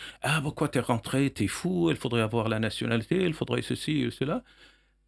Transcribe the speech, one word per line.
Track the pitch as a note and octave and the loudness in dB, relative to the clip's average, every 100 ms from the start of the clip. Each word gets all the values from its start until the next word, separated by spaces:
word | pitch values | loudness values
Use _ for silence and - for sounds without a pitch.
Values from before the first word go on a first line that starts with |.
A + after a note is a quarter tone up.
| - - | -16 -6
Ah, | C3 D#3 | -2 0
pourquoi | C#3+ - D3 | 0 0 0
t'es | C3 | 2
rentré ? | A#2 A#2+ - C3+ C#3 | 2 0 0 0 2
T'es | - G2+ | 2 0
fou, | - F3 F3+ E3 | 0 -2 2 2
il | C#3+ | 2
faudrait | B2 A#2 | 0 0
avoir | A2 A#2 A2 | 2 0 0
la | A2 | 0
nationalité, | A2 - A#2 A#2 - F3+ | -2 -2 0 0 2 2
il | F3+ | 2
faudrait | D#3 - B2 | 0 -2 -2
ceci | B2 B2 - D3+ | -2 -4 -2 0
et | A#2+ | 0
cela. » | - C3+ A#3+ - - - _ _ _ | -2 -2 -4 -6 -20 -20 _ _ _